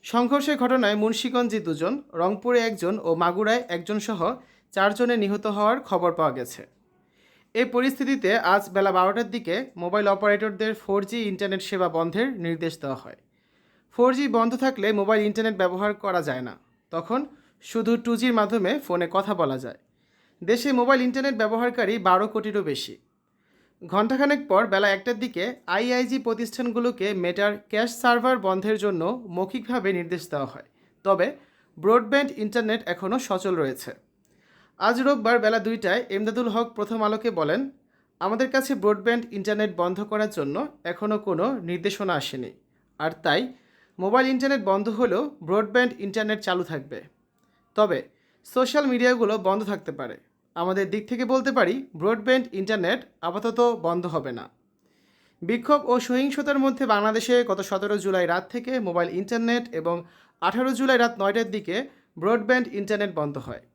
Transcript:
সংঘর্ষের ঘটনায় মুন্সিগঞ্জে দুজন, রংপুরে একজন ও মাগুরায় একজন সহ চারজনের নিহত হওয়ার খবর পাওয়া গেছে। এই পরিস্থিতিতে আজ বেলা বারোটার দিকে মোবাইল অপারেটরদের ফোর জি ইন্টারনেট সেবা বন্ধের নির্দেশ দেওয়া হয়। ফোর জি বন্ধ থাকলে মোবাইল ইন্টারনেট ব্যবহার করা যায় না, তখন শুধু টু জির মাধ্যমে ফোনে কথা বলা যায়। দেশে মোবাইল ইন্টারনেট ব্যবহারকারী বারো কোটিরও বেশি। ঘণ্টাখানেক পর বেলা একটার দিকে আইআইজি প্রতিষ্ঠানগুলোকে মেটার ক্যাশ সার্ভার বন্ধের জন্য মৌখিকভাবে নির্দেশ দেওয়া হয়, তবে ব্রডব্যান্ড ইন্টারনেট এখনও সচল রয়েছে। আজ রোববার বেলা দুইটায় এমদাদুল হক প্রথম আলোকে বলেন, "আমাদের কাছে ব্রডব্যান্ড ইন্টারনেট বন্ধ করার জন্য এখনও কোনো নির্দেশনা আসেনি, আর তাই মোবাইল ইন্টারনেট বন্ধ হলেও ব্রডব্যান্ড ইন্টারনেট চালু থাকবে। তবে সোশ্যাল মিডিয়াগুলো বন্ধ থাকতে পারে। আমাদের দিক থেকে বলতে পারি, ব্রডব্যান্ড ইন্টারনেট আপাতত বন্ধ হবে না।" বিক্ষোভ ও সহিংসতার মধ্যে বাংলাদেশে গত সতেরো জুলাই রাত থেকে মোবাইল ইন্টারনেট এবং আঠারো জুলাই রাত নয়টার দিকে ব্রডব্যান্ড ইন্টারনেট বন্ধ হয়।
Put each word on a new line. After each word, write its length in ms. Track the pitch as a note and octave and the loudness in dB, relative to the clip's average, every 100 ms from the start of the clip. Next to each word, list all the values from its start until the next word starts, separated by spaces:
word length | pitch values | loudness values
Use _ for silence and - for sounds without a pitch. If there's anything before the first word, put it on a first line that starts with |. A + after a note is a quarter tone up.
সংঘর্ষের 540 | - A#3 B3 C#4 C#4+ C#4+ | -2 0 2 2 2 0
ঘটনায় 380 | B3 C4 G#3 G#3 | 2 4 2 2
মুন্সিগঞ্জে 640 | G#3+ A3+ B3+ B3 A#3+ G#3+ | 0 0 -2 0 0 -2
দুজন, 440 | E3 D3+ E3+ C#4 - | -2 -2 -2 -4 -8
রংপুরে 460 | E3 F3 G3+ A#3+ A#3+ | -2 0 0 2 2
একজন 400 | A3+ G#3 E3+ G#3 | 2 -2 -2 -2
ও 120 | E3 E3 | -2 2
মাগুরায় 480 | F3 F3+ G#3+ A#3+ A#3+ | 2 2 0 0 0
একজন 320 | F3 E3+ G#3 | -8 -4 -4
সহ 360 | G#3 G3+ E3 B3+ - _ _ | -4 -2 -2 -4 -12 _ _
চারজনের 480 | - G3 G#3 A#3+ A#3+ | 2 2 2 0 2
নিহত 280 | G3+ G#3 G#3+ | 0 -2 -2
হওয়ার 320 | G3+ G#3 B3+ | 0 2 0
খবর 320 | C4 F#3 F3 | 0 0 0
পাওয়া 200 | E3 D#3 | 2 0
গেছে। 440 | C3 A#2+ - - _ _ _ _ _ _ _ _ | 0 -10 -12 -20 _ _ _ _ _ _ _ _
এই 120 | A3 B3+ | -2 0
পরিস্থিতিতে 720 | B3 C4 C4+ C4+ C#4 F#3 A3 | 2 0 0 -2 0 2 2
আজ 320 | F3 G3 G3+ | 4 2 2
বেলা 220 | F#3 G3 | 0 2
বারোটার 400 | F#3 F#3 G3+ A3 | 4 4 2 -2
দিকে 340 | A3+ - F#3 C4 F3+ | -4 -4 -4 -4 -8
মোবাইল 300 | F3 G#3 G3+ | -2 0 2
অপারেটরদের 680 | G3 G#3 G3+ G#3+ F#3+ G#3+ | 2 4 2 0 -2 -4
ফোর 320 | A3 - G3+ G3 | -4 -2 -2 0
জি 160 | A#3 | -4
ইন্টারনেট 400 | G#3+ F#3 G3+ F#3+ | -4 -2 -2 -4
সেবা 280 | F#3+ G3 F3+ | -4 0 0
বন্ধের 500 | D#3+ E3 F#3 B3+ A#3 | 0 -2 0 -2 -2
নির্দেশ 400 | E3+ E3 E3 D#3+ | -4 -2 -4 -6
দেওয়া 160 | C#3 C3 | -8 -8
হয়। 200 | - - _ _ _ _ _ _ _ | -10 -20 _ _ _ _ _ _ _
ফোর 220 | - B3 | 4 4
জি 140 | C4 C#4+ | 4 2
বন্ধ 280 | A3+ A#3 B3 | 2 2 2
থাকলে 360 | C4+ C4 G3 | 0 0 0
মোবাইল 340 | G#3 G3 A3 G#3 | 2 4 2 2
ইন্টারনেট 300 | G#3 A3+ G3 | 0 -2 2
ব্যবহার 380 | F#3 F#3 G#3 | 0 2 -2
করা 280 | G3+ G3+ F3+ | -2 -2 -2
যায় 200 | D3+ B2+ | -2 -4
না, 160 | B2 F#2 _ _ _ | -6 -12 _ _ _
তখন 340 | E3 E3 A#3+ C#4+ - _ _ | -8 -4 -4 -4 -14 _ _
শুধু 360 | - A3+ A3 A#3 | -6 -2 2 2
টু 180 | A#3 A#3 | 2 0
জির 180 | B3+ | 2
মাধ্যমে 460 | A3+ G#3 A3+ F#3 C#4+ | 2 2 2 0 -2
ফোনে 280 | - F3 E3+ | -2 -2 0
কথা 220 | F#3+ G3+ | 0 -2
বলা 240 | F#3 D3+ C3 | 0 0 -2
যায়। 200 | B2+ - _ _ _ _ _ _ | -8 -16 _ _ _ _ _ _
দেশে 280 | F3 A#3 B3+ | -2 0 2
মোবাইল 300 | B3+ A#3+ C4+ | 2 4 4
ইন্টারনেট 340 | B3 C4 C4+ A3 | 2 0 -2 0
ব্যবহারকারী 640 | G#3+ A3+ B3 A#3+ G3+ A3+ | 0 0 -2 0 -2 2
বারো 300 | F#3 F#3 G#3 | 4 4 4
কোটিরও 360 | A3 G#3+ G3+ | -2 -2 -4
বেশি। 340 | D#3+ C3+ - - _ _ _ _ _ _ _ _ E3+ | -2 -6 -8 -16 _ _ _ _ _ _ _ _ -2
ঘণ্টাখানেক 640 | F#3 A3+ C4 C#4 C#4+ - | 0 2 2 2 2 2
পর 200 | F#3+ A3 | 2 4
বেলা 220 | F#3+ G3+ | 2 2
একটার 300 | G3 G3 A#3 | 0 -2 -4
দিকে 360 | B3 E3+ G3 B3+ - | -4 -4 -6 -6 -4
আইআইজি 520 | F#3 B3 B3 B3+ C4 | -2 0 0 0 -2
প্রতিষ্ঠানগুলোকে 960 | A#3 A3+ A3+ - A#3+ A#3 A#3+ A#3+ F#3+ | -2 -4 -4 -4 -2 0 -2 -2 -4
মেটার 440 | G3 F3 F3+ G3+ G3+ _ | -2 -2 0 0 -2 _
ক্যাশ 320 | G#3+ A#3 A#3 | -2 -2 0
সার্ভার 360 | B3 A#3+ B3 B3+ | 2 4 4 2
বন্ধের 400 | F#3+ F#3+ G3+ G#3+ | 2 0 0 0
জন্য 480 | G3+ F3+ E3 B3 A3 | 0 0 -2 -4 -6
মৌখিকভাবে 640 | F3 F#3+ B3+ - B3 G3 | -4 -4 -4 -4 -2 0
নির্দেশ 360 | F#3 E3+ F3 - | -2 -2 -6 -4
দেওয়া 160 | D3 C3+ | -6 -6
হয়, 180 | - - _ _ _ | -10 -20 _ _ _
তবে 320 | G3 F#3+ G3 - _ _ _ - | 0 2 2 -2 _ _ _ -2
ব্রডব্যান্ড 520 | F3+ A#3 A3 C#4 C#4 | 4 4 4 2 2
ইন্টারনেট 500 | - G#3+ A3+ A3 A3+ A3+ | -4 -2 0 0 -2 -2
এখনও 340 | F3 F#3+ B3 | -4 -2 -2
সচল 360 | C4 F#3 F#3+ F3 | -2 -2 0 0
রয়েছে। 500 | C3+ C3 - - _ _ _ _ _ _ _ _ | -2 -4 -12 -16 _ _ _ _ _ _ _ _
আজ 240 | G3 A#3+ | 0 2
রোববার 380 | C4 C#4 A3 A#3+ | 2 2 4 4
বেলা 200 | A3 A3+ | 4 2
দুইটায় 460 | G3+ A3+ F#3+ G#3 A#3 | 0 -2 0 0 0
এমদাদুল 400 | G3 G#3+ G#3+ A#3 | -2 -2 0 0
হক 240 | G#3+ A#3 | 0 -2
প্রথম 300 | A#3 G#3 A3+ | -4 -4 0
আলোকে 280 | G#3+ G#3+ A#3 | 0 0 -2
বলেন, 380 | F3 D3+ F#3 C#4 - _ _ _ _ | 0 0 0 -2 -10 _ _ _ _
"আমাদের 320 | F#3 A3 C4 | -2 0 0
কাছে 240 | C4+ C4 B3+ | 0 0 0
ব্রডব্যান্ড 580 | G3+ G#3 G3+ A#3+ A#3 | 2 2 2 0 -2
ইন্টারনেট 420 | G3+ G3 G#3+ G#3+ F3 | -6 -2 0 0 0
বন্ধ 260 | F3 F#3 | -2 -2
করার 260 | G#3 G#3+ G#3+ | -4 -2 -2
জন্য 380 | G#3+ C#3 D#3+ D4 - | -2 -4 -4 -6 -8
এখনও 360 | E3+ F3 G#3 G#3+ | -8 -6 -2 -2
কোনো 400 | G#3 E3 G#3 C4 | -2 0 0 -2
নির্দেশনা 540 | E3+ F3 F#3 G3+ G3 | -6 -4 -4 -4 -2
আসেনি, 380 | D#3+ - C3+ A#2+ - _ _ _ _ | -2 -4 -8 -10 -14 _ _ _ _
আর 120 | D#3 D#3+ | -6 -2
তাই 300 | D#3+ D3+ B3+ - _ _ _ - | 0 0 0 -10 _ _ _ -4
মোবাইল 280 | F#3 A#3+ C4 | 2 4 4
ইন্টারনেট 360 | C4 C4+ C#4 | 2 2 0
বন্ধ 260 | G3 G3 G#3 | 2 0 0
হলেও 460 | G#3+ B3 F#3 C#4+ - | 0 0 2 -2 -8
ব্রডব্যান্ড 500 | D#3+ G3 G#3 A#3 B3 - | -2 0 2 2 2 0
ইন্টারনেট 400 | G3 G#3+ G#3+ G#3+ | -6 -4 -2 -2
চালু 240 | G#3+ F3+ | -2 -2
থাকবে। 400 | E3+ D#3 C#3 A2+ - _ _ _ _ _ _ - | -2 -6 -8 -14 -16 _ _ _ _ _ _ 0
তবে 340 | G#3+ D3 - _ _ _ - | 2 2 -4 _ _ _ -4
সোশ্যাল 400 | B3+ B3+ D4 C#4+ | 0 2 2 2
মিডিয়াগুলো 520 | B3 B3 B3 G#3+ G#3+ | 4 4 4 2 2
বন্ধ 260 | F#3+ G3 | 0 0
থাকতে 280 | G3+ G3+ - | -2 -6 -6
পারে। 260 | C#3+ B2 - _ _ _ E3+ | -10 -10 -12 _ _ _ -4
আমাদের 340 | F3 F#3+ F#3+ | -2 0 0
দিক 200 | G#3 G#3 | -2 -4
থেকে 160 | A#3+ B3 | -4 0
বলতে 260 | C4 C4 | 2 2
পারি, 360 | C4+ F3+ B3+ C4+ E3 | 2 2 0 -6 -2
ব্রডব্যান্ড 520 | F#3 A3+ G#3 B3+ B3+ | 0 0 2 2 2
ইন্টারনেট 540 | F#3+ F#3+ A3 F3 B3 - _ | -6 -2 0 0 -2 -4 _
আপাতত 580 | E3 F#3 A3+ A3+ A#3+ A3+ | -6 -2 -4 2 2 2
বন্ধ 240 | E3 F3 F3 | -2 -2 -2
হবে 260 | D#3+ C3+ | -4 -6
না।" 180 | A#2 - _ _ _ _ _ _ _ _ _ | -10 -14 _ _ _ _ _ _ _ _ _
বিক্ষোভ 480 | F3 A#3+ A#3+ D4 C#4+ | -4 -2 2 0 4
ও 100 | B3 | 0
সহিংসতার 600 | A#3+ B3+ C#4 C#4 C#4+ C#4 | 2 0 0 -2 0 2
মধ্যে 260 | C4+ C4 C4 | 2 0 2
বাংলাদেশে 580 | G#3 G#3+ A3 A3+ B3 | 2 2 0 2 2
গত 180 | A#3+ F#3+ | 2 -2
সতেরো 360 | F#3+ G3 G3+ G#3 | -2 -4 -2 -2
জুলাই 280 | F#3 F#3 F3 | 0 0 2
রাত 260 | F3 F#3 | 0 -2
থেকে 280 | A#3+ A#3+ C4 | -10 -4 -4
মোবাইল 300 | G3 F3 F3 | -2 -2 -2
ইন্টারনেট 640 | F3 G3+ A#3 A#3 A#3+ A#3 | -4 -4 -2 0 0 -2
এবং 300 | E3 E3 E3+ E3+ _ _ _ | -6 -4 -4 -8 _ _ _
আঠারো 320 | - A3+ B3+ | -2 0 0
জুলাই 240 | A#3+ C4 B3 | 0 2 4
রাত 180 | A#3+ A#3 | 4 2
নয়টার 320 | G3 G#3+ A3+ | 0 0 -2
দিকে 360 | G#3 G3+ F#3+ C4+ _ _ - | -4 -4 -6 -6 _ _ -4
ব্রডব্যান্ড 500 | F3 A#3 G#3 B3+ A#3+ | 0 0 2 0 0
ইন্টারনেট 480 | G3+ G3+ G#3 G3+ D#3+ | -6 -4 -2 -2 -2
বন্ধ 220 | D3 C#3+ | -4 -6
হয়। 240 | B2+ A2+ _ | -10 -14 _